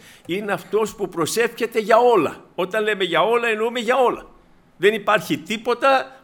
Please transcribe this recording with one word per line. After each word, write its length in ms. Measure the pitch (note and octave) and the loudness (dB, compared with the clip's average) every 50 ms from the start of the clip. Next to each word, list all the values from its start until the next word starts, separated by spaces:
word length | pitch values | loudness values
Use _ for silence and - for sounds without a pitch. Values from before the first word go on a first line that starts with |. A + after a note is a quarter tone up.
| - - - - - | -20 -20 -20 -18 -10
είναι 260 | - E3 G3 G#3+ G3+ | -8 -8 -6 -4 -4
αυτός 440 | G3 F3 - - - G#3+ A3 G3+ - | -6 -6 -4 -4 -2 -2 -2 -2 -4
που 140 | - G3 F3 | -6 -8 -6
προσεύχεται 680 | - E3 D#3+ C#3 - G#3+ A#3 A3+ A#3 - A#3+ A3+ - A3+ | -4 -4 -4 -2 0 -2 -2 -2 -2 -6 -6 -4 -2 -2
για 180 | A3 F#3+ A3+ A3 | 2 4 4 6
όλα. 460 | B3 B3 A#3 G3 C#3+ A2 - - - - _ | 6 6 4 4 2 0 -2 -8 -16 -12 _
Όταν 280 | - F3+ F3+ G3+ A3 G#3+ | -6 -6 -4 -2 -2 -2
λέμε 200 | G#3+ G#3+ G3 F#3+ | -2 -2 -2 -2
για 200 | F3 E3 D#3 F3 | 0 0 0 2
όλα, 240 | G#3+ A#3 A#3+ A#3 A#3 | 2 0 0 0 -2
εννοούμε 320 | A3 G#3+ A3 A#3 A#3 B3+ | -2 -2 -2 -4 -4 -4
για 160 | A3+ G#3 B3+ | -2 0 2
όλα. 300 | C4+ B3+ A3+ D3+ - - - - _ _ _ _ _ _ _ _ - | 2 2 2 0 -2 -8 -16 -20 _ _ _ _ _ _ _ _ 0
Δεν 160 | D#3+ G#3 A3 | 2 2 2
υπάρχει 440 | G#3+ G3 - G#3 G#3+ - - D#3 A#2+ | 0 0 0 0 0 0 -2 -4 -4
τίποτα 840 | - - G#3+ A3 A3+ B3+ A#3+ A#3 - C4+ C4+ C4 - - - - | -4 -6 -8 -6 -4 -4 -2 0 2 2 2 2 0 -4 -12 -20